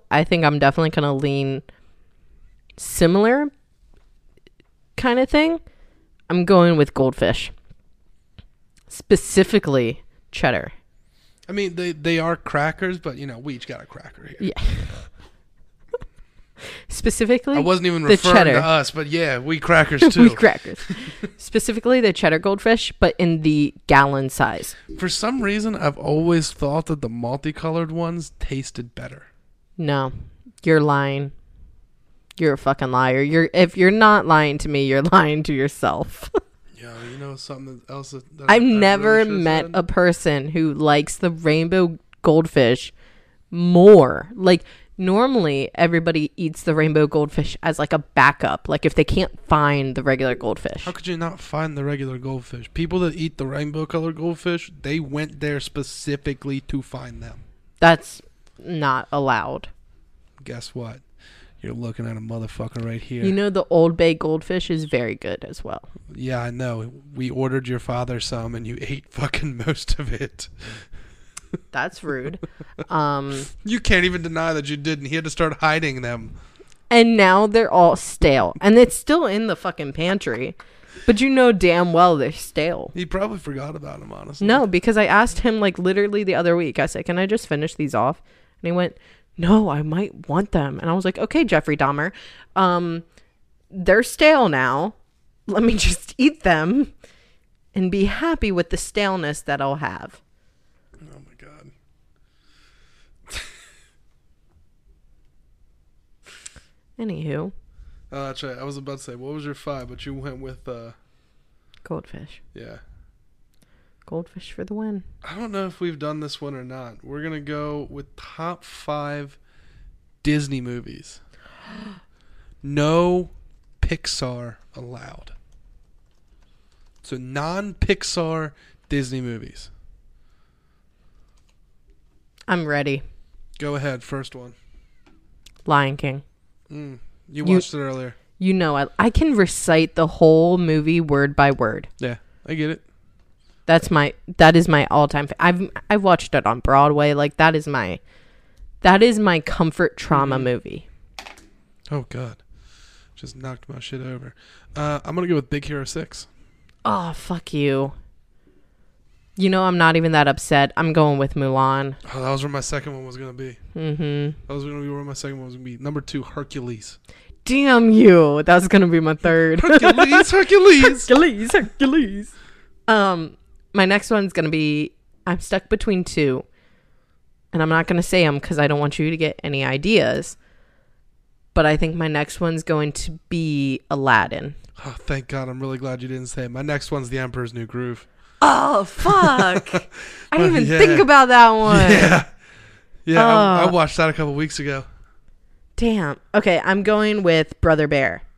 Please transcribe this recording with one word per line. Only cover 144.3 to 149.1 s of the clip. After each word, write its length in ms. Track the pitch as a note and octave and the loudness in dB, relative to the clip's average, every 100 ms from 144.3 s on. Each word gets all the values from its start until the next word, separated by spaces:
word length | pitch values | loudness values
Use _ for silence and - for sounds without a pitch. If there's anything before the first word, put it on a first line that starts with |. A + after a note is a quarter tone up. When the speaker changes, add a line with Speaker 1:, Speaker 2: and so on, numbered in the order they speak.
| - | 6
Speaker 1:
that 180 | D#3+ E3+ | 8 8
is 140 | D#3+ | 6
my 180 | D3 C3+ | 2 2
all-time 380 | C#3+ C#3+ D3 C#3+ | 2 2 0 -6
fa-, 80 | - | -2
I've, 320 | E3+ F3+ G3 - - | 0 0 -4 -8 -2
I've 140 | G#3 | 0
watched 300 | G3 E3+ - | 2 2 0
it 120 | C#3+ G#2 | -2 0
on 160 | A#2 | -2
Broadway. 520 | - C#3 D3 D3 D3 | 2 4 4 4 0
Like, 220 | C#3+ C#3+ - | 0 -2 2
that 200 | D#3+ D#3+ | 2 2
is 100 | D3 | -2
my, 320 | C3+ F#2+ F2 - _ _ _ _ _ - - | -6 -6 -8 -14 _ _ _ _ _ -20 0
that 200 | F#3 F#3+ | 4 6
is 160 | A#3 | 6